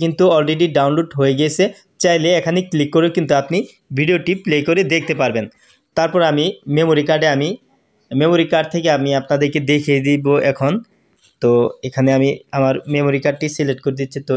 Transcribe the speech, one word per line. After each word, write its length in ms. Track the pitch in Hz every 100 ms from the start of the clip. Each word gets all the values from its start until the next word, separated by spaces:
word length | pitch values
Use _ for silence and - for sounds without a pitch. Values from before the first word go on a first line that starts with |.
কিন্তু 200 | 165 160 185 160
already 320 | 151 156 170 143
ডাউনলোড 320 | 143 156 160 139
হয়ে 140 | 135 135
গেছে। 240 | 151 156 202 - _ -
চাইলে 260 | 180 170 165 175
এখানে 200 | 165 180 185
ক্লিক 180 | 156 147 160
করে 120 | 170 170
কিন্তু 160 | 151 139
আপনি 160 | 139 170 277 _ - 135
ভিডিওটি 340 | 160 175 151 190
প্লে 140 | 185 151 147
করে 140 | 175 156
দেখতে 200 | 160 156 143
পারবেন। 240 | 127 113 104 _ _ _ _ -
তারপর 240 | 165 175 160
আমি 140 | 147 170 - 143 147
মেমোরি 280 | 160 151 147
কার্ডে, 180 | 156 156 139
আমি 140 | 151 226 _ _ _ _ -
মেমোরি 340 | 131 160 170 160
কার্ড 160 | 165 156
থেকে 160 | 170 165 143
আমি 120 | 139 139
আপনাদেরকে 400 | - 143 143 147 139
দেখিয়ে 280 | 147 147 139 135
দিব 180 | 143 139 143 143
এখন। 220 | 131 135 214 - _ _ _ _ _
তো 100 | 120 120 120 - 131
এখানে 220 | 135 131 135
আমি 120 | 139 - _ 143
আমার 180 | 135 135 -
মেমোরি 260 | 147 143 139
কার্ডটি 240 | 147 143 151 -
সিলেক্ট 260 | 143 131 139
করে 100 | 135
দিচ্ছি। 200 | 135 139
তো 40 | 143